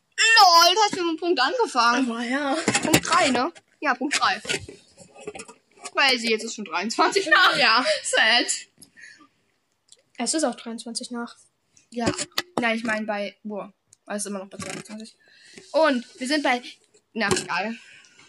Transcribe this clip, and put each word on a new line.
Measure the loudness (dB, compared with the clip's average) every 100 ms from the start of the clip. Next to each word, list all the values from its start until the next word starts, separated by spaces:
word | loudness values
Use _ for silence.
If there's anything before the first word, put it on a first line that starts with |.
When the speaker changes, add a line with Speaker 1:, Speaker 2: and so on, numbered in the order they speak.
| _ 0
Speaker 1:
Lol, | 4 8 8 8 6
du | 6
hast | 2
mit | 0
einem | -2 -2
Punkt | 0 0
angefangen. | 0 0 0 2 2 2 0
Speaker 2:
Aber | -2
ja. | -4 -2 -2 -2 0 -2
Speaker 1:
Punkt | 2 0 2
drei, | 2 2
ne? | 2 -2 -6 _ _
Ja, | -4
Punkt | -2 -4 -2
drei. | -2 -2 -6 -8 -10 -20 _ -20 -20 -20 -16 -16 -18 -20 _ _ -8
Weil | 0 2 2
sie | 0
jetzt | -2
ist | -4
schon | -10 -6
dreiundzwanzig | -4 -2 0 2 2 2
nach. | 4 4 4
Speaker 2:
Ja. | 4 4 2 -2
Speaker 1:
Sad. | 0 2 4 2 0 -4 -10 _ -20 -20 -20 -20 _ _ _ _ _ _ _ -20 _ -8
Speaker 2:
Es | -4
ist | -2
auch | -2
dreiundzwanzig | -4 -12 -12 -12 -12 -10
nach. | -12 -12 -16 _ _ _ _ _
Speaker 1:
Ja. | -6 -4 -4 -6 -8 -6 -2
Nein, | -2 0
ich |
meine | -2 -4 -4
bei, | -6 -8 -10
boah, | -12 -10 -12 _ _ _ -10
es | -10
ist | -8
immer | -10
noch | -12
bei | -14
zweiundzwanzig. | -12 -12 -14 -16 -18 -20 _ _ -20 -20 -4
Und | 0 2 0 -6 -10
wir | -4
sind | 0
bei, | 0 -2 -4 -20 _ _ _
na, | -4 -2
egal. | -2 -2 -6 -6 -8 -16 -20 -20 _